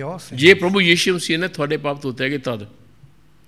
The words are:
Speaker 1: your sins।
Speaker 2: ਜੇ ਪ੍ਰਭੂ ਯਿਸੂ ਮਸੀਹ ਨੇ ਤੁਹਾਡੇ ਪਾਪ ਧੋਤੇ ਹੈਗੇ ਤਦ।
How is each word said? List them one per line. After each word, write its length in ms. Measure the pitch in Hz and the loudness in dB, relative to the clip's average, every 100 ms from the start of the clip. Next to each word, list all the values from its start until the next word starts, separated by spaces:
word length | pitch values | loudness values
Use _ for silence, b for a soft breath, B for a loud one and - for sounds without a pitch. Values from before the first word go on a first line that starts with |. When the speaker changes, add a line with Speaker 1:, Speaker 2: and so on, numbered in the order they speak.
Speaker 1:
your 120 | 139 | -10
sins। 220 | 180 - 127 | -10 -10 4
Speaker 2:
ਜੇ 180 | 165 | 6
ਪ੍ਰਭੂ 280 | 190 180 196 | 6 4 2
ਯਿਸੂ 340 | 175 170 196 180 | 4 2 2 -2
ਮਸੀਹ 220 | - 160 | -2 -2
ਨੇ 100 | 180 | -4
ਤੁਹਾਡੇ 300 | - 147 151 | -4 -4 -4
ਪਾਪ 240 | 143 143 | -4 -6
ਧੋਤੇ 220 | 139 120 | -6 -4
ਹੈਗੇ 140 | 131 143 | -4 -4
ਤਦ। 260 | 131 110 104 - - - - - _ _ | -6 -8 -10 -20 -20 -20 -20 -20 _ _